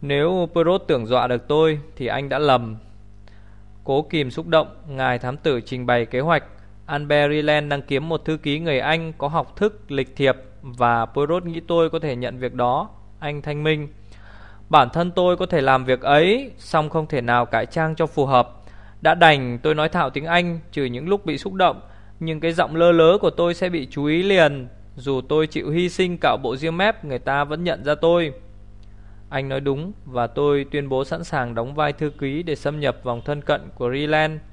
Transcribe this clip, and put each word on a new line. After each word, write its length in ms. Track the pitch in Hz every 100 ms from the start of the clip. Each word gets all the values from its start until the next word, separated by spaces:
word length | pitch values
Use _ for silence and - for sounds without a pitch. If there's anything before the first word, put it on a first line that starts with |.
| 143
Nếu 440 | 143 156 185 170
Poirot 300 | 170 160 190 190
tưởng 180 | 143 113
dọa 220 | 123 123
được 200 | 123 -
tôi 320 | 147 160 151 139 -
thì 120 | 123
anh 220 | 110 139
đã 100 | 135
lầm. 360 | 151 127 117 110 - - - - - - - - - -
Cố 180 | - 135
kìm 300 | 156 165 131
xúc 160 | 120 165
động, 200 | 160 151 - 160
ngài 320 | 135 131 123
thám 180 | 127 143
tử 240 | 165 127
trình 240 | 117 127 123
bày 200 | 123 117
kế 140 | 123
hoạch. 240 | 151 160 - - - - -
Albert 460 | 147 147 147 147
Ryland 400 | 151 151 151 147
đang 100 | 143
kiếm 280 | 135 139 160
một 160 | 160 -
thư 120 | 156
ký 220 | 147 143
người 200 | 170 135
Anh 340 | 131 160 160 156
có 100 | 143
học 280 | 160 - -
thức, 360 | 208 - -
lịch 240 | 139 131 -
thiệp, 200 | 135 127 - -
và 440 | 135 120 120 117 113
Poirot 400 | - 143 175 175
nghĩ 140 | 165
tôi 300 | 165 170 165
có 100 | 160
thể 160 | 156 123
nhận 240 | 123 123
việc 140 | 123
đó. 360 | 127 123 135 180 - - -
Anh 220 | 156 147
thanh 220 | 143 147
minh. 240 | 151 156 147 - - - - - - - -
"Bản 200 | 151 123
thân 220 | 165 175
tôi 260 | 175 180 180
có 80 | 185
thể 160 | 165
làm 240 | 135 131 127
việc 160 | 127
ấy, 500 | 127 143 170 226 269 -
song 320 | - 165 151
không 180 | 160 156
thể 140 | 147
nào 240 | 117 120 120
cải 200 | 113 113
trang 300 | - 160 160
cho 100 | 160
phù 200 | - 135
hợp. 240 | 131 120 - - - - -
Đã 140 | - 175
đành 440 | 170 147 127 120
tôi 120 | 156 151
nói 140 | 156
thạo 200 | 180 143
tiếng 160 | 131 156
Anh, 340 | 170 175 170 -
trừ 140 | - 135
những 240 | 120 156
lúc 160 | 202 170
bị 120 | 143
xúc 160 | 202
động, 280 | 190 180 - - - - -
nhưng 200 | 160 156
cái 120 | 165
giọng 240 | 170 170 160
lơ 160 | 170
lớ 260 | 170 160 196
của 80 | 202
tôi 240 | - 170
sẽ 160 | 170 185
bị 180 | 170 127
chú 140 | - 147
ý 180 | 160
liền. 440 | 190 196 156 143 123 - - -
Dù 260 | 131 135
tôi 260 | 127 151 156
chịu 220 | 156 -
hy 200 | 156 180
sinh 280 | - 185 175
cạo 160 | 160 120
bộ 120 | 135 131
ria 160 | 160
mép, 340 | 165 202 226 151
người 140 | 139
ta 240 | - 139
vẫn 200 | 143 156
nhận 200 | 175 156
ra 120 | 135 147
tôi." 380 | 165 175 160 131 - - - - - - - - -
Anh 200 | 139 135
nói 100 | 135
đúng, 320 | 139 139 165 214 -
và 220 | 123 120
tôi 380 | - 147 143 139
tuyên 180 | 147 139
bố 160 | 131 135
sẵn 180 | 165
sàng 320 | 165 151 123 117
đóng 200 | 120 143
vai 180 | 151
thư 160 | 143 151
ký 340 | 143 139 143
để 120 | 170 143
xâm 240 | 151 151
nhập 180 | 143 123
vòng 180 | 127 120 113
thân 160 | 147
cận 200 | 143 147 - -
của 160 | 120
Ryland. 480 | 135 147 156 156 156 -